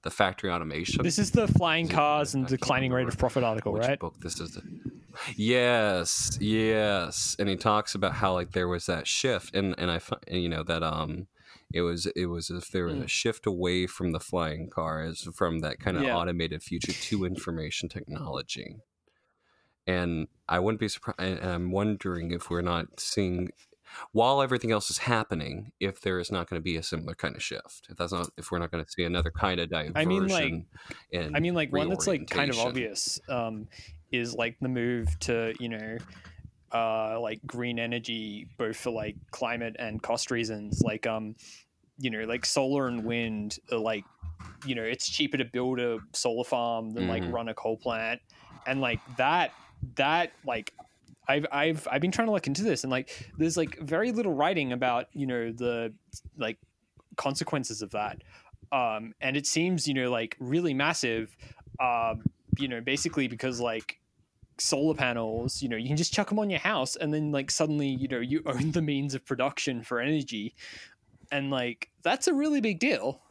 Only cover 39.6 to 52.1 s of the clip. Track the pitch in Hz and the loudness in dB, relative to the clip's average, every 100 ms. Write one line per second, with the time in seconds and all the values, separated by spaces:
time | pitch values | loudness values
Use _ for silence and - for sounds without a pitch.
39.6 | 117 110 113 110 - 117 - 117 110 107 | -6 -6 -6 -4 -2 -2 0 -2 0 -4
40.6 | 104 - 113 110 117 110 107 110 - - | -4 4 4 4 -2 -2 -4 -10 -18 -20
41.6 | _ _ _ - 131 110 110 120 - 143 | _ _ _ -4 -2 -2 -2 -2 0 2
42.6 | 135 139 127 120 113 117 117 107 104 - | 2 2 2 0 0 0 0 -2 -4 -8
43.6 | - 117 110 110 - _ - - - - | -4 0 0 -2 -6 _ -12 -12 -16 -10
44.6 | 135 123 113 123 - - 147 135 123 123 | -6 -4 -4 -4 -4 0 0 2 0 0
45.6 | 127 127 120 113 - - 123 117 123 127 | 0 0 0 -2 -4 -2 0 0 0 0
46.6 | 117 113 110 113 92 92 87 117 117 110 | 2 0 -2 -2 0 0 -2 -2 -4 -4
47.6 | 113 110 127 113 113 120 _ - - - | -4 -2 -2 -2 -2 -4 _ -20 -20 -10
48.6 | - 135 127 113 - 123 131 175 151 - | -4 0 0 -2 -4 2 4 6 2 -2
49.6 | - - 127 - 139 190 - - 139 117 | -20 -12 -6 2 4 4 2 -2 -4 -2
50.6 | - - - _ - - - 143 151 139 | -4 -14 -20 _ -20 -6 2 2 2 2
51.6 | 156 156 - 139 180 | 2 0 0 0 2